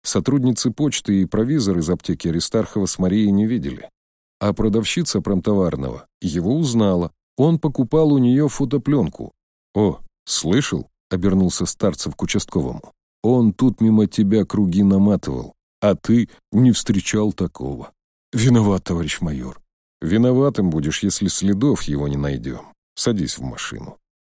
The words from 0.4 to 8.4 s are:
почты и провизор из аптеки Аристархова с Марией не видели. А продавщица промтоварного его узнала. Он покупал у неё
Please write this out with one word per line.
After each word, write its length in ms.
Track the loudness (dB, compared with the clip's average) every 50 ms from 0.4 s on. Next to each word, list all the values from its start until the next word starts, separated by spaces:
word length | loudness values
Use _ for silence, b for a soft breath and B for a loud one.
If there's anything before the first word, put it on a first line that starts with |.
| 2 0 0 0 -2 -2
почты 500 | -2 -2 -2 -2 -2 -4 -2 0 0 0
и 40 | 0
провизор 520 | 0 0 -2 0 0 0 0 0 0 0
из 120 | 0 0 -2
аптеки 380 | -2 -4 -4 -6 -6 -4 -4
Аристархова 600 | -4 -2 -2 -2 0 0 -2 -2 -2 -2 -4 -2
с 100 | -2 -2
Марией 340 | -2 0 0 2 2 2 2
не 140 | 2 2 2
видели. 440 | 0 -2 -4 -4 -6 -10 -10 -14 -20 _ _ _ _ _ _ _ _ _ -4
А 140 | -2 -2 0
продавщица 680 | 0 0 0 0 0 0 -2 -2 -2 -2 -2 -2 -2
промтоварного 880 | -2 -2 -2 -2 0 0 0 0 0 0 -2 -4 -6 -8 -10 -12 -16 _ _ _
его 380 | -6 -4 -4 -2 -2 0 0
узнала. 540 | 0 0 0 0 2 2 2 2 0 -2 -4 -8 _ _ _ _
Он 220 | 0 2 2 2 2
покупал 520 | 0 -2 -2 -2 -2 0 2 2 4 4
у 60 | 4
неё 300 | 4 4 4 4 2